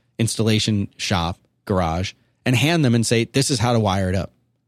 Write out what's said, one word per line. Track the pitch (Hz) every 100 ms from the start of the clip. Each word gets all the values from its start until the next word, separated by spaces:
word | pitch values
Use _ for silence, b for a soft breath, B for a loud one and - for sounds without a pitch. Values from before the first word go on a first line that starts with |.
| _ -
installation | 113 - 110 113 - 107 98 -
shop | - 95 85 - _ _ -
garage | 95 85 82 101 - _ _ -
and | 127
hand | 139 170
them | 135
and | 117 110
say, | 117
"This | 117 135 135
is | 131
how | 117
to | 120
wire | 104 95 92
it |
up." | 95 82 _ _ _